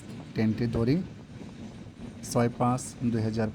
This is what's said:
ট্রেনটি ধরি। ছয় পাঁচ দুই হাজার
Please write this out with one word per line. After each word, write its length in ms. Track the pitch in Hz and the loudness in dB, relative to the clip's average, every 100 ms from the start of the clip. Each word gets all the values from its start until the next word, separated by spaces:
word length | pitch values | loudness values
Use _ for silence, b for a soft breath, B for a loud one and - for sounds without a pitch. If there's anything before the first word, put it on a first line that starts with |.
| - - - | -8 -12 -6
ট্রেনটি 340 | - 110 107 117 | 2 2 4 2
ধরি। 360 | 113 117 165 185 - - - - - - - - - - - - | 2 4 4 2 -10 -14 -14 -14 -12 -14 -14 -14 -14 -12 -10 -2
ছয় 180 | 123 120 120 | 4 4 4
পাঁচ 220 | 123 127 - - | 2 2 -2 -2
দুই 180 | 120 113 | 0 2
হাজার 260 | 110 110 110 | 2 2 0